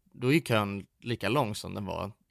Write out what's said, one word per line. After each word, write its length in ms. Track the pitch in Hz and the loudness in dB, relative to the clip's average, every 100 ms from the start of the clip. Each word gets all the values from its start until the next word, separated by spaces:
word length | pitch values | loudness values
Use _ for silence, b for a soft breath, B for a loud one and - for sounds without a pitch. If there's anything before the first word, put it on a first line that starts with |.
| _ | _
då 140 | - 123 | -2 2
är 40 | |
ju 60 | 160 | 2
kön 420 | 131 110 101 101 - _ | 4 2 2 -2 -8 _
lika 260 | 120 117 98 | -6 -2 0
lång 260 | 143 113 107 | 2 0 -4
som 180 | 90 | -6
den 120 | 95 95 | -6 -4
var 260 | 82 98 - _ | -4 -6 -10 _